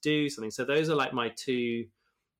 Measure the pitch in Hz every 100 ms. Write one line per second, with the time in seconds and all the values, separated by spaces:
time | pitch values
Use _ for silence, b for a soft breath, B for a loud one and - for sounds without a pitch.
0 | 151 151 147 143 110 - 127 147 160 151
1 | 131 127 117 - - 127 120 117 107 _
2 | _ _ _